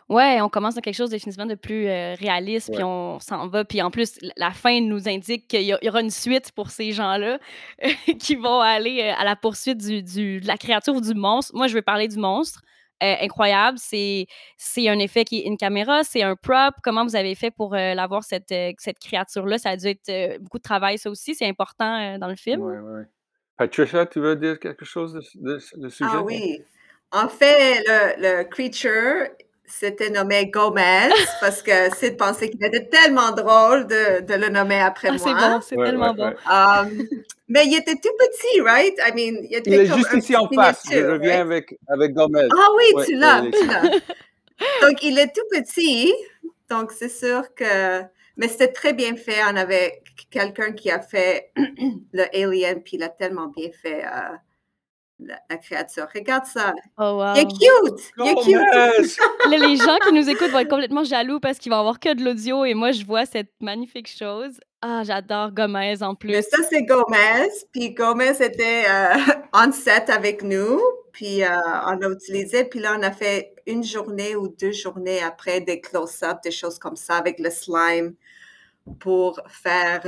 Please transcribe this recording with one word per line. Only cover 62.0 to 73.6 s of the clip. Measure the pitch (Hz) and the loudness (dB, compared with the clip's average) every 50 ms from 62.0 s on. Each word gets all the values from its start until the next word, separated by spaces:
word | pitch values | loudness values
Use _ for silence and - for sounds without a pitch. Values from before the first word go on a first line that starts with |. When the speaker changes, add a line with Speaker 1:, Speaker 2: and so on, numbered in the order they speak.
| - 330 294 | 0 -2 0
Speaker 1:
de | 240 254 | 0 0
l'audio | 247 247 220 214 247 262 277 269 | -2 -2 -2 -4 -2 -2 0 0
et | 254 220 | 0 0
moi, | 214 233 240 | 0 0 0
je | 269 214 202 | -2 -2 -4
vois | 196 220 226 254 | -4 -2 -2 -2
cette | - - 220 202 - _ - | -2 -4 -8 -8 -10 _ -12
magnifique | 220 202 202 226 247 233 - 247 220 - | -10 -8 -8 -8 -10 -12 -14 -16 -18 -16
chose. | - - 214 202 202 214 254 277 247 - _ _ _ _ | -14 -12 -10 -10 -10 -10 -10 -12 -14 -18 _ _ _ _
Ah, | - 240 233 226 214 | -8 -6 -6 -6 -4
j'adore | 208 196 196 190 - 208 208 214 214 | -4 -6 -6 -6 -6 -4 -4 -4 -4
Gomez | 196 214 220 202 202 196 196 202 208 196 | -4 -2 -2 -2 -2 -2 -4 -4 -4 -4
en | 208 196 | -6 -8
Speaker 3:
Mais | 202 | -8
Speaker 1:
plus. | - - 208 202 208 | -8 -4 -2 -2 -2
Speaker 3:
ça, | 208 214 - 311 330 320 | 0 2 2 2 2 2
c'est | 320 302 233 | 0 0 2
Gomez. | 220 262 247 220 214 220 208 208 214 226 247 320 415 415 - - _ | 4 4 4 4 4 4 4 4 4 4 4 2 0 -2 -6 -12 _
Puis | - 254 240 233 240 | -8 -8 -8 -6 -4
Gomez | - 233 233 233 240 254 262 277 269 | -2 0 0 2 2 2 2 2 2
était, | 254 233 - - 233 226 233 233 220 196 | 0 0 0 -2 -2 0 0 2 2 2
heu, | 196 190 196 175 190 277 277 294 285 277 - | 2 4 4 4 4 4 4 4 2 2 0
<laughs> | - - | 2 4
on | 208 226 277 | 6 6 6
set | 269 - - 240 208 226 226 - | 4 2 2 2 2 2 2 2
avec | 220 208 196 208 208 202 202 | 0 0 0 -2 -4 -4 -4
nous. | 196 190 190 202 220 262 359 480 508 494 - - _ - | -4 -2 0 0 0 0 2 2 0 0 -2 -8 _ -18
Puis, | - 214 202 196 196 190 | -14 -10 -6 -2 0 0
heu, | 180 175 175 170 165 165 - - | 0 0 0 -2 -2 -4 -4 -4
on | - 190 | -4 -4
l'a | 185 196 196 | -4 -4 -4
utilisé. | 190 190 - 196 190 196 196 196 226 247 254 | -6 -6 -8 -8 -6 -6 -4 -2 0 0 0
Puis | 247 - 233 | -2 -4 -6
là, | 214 214 214 214 | -4 -4 -2 -2
on | 196 | -2
a | 196 | -4
fait | 196 - 214 202 202 190 - - _ - | -4 -4 -4 -2 -2 -4 -6 -8 _ -14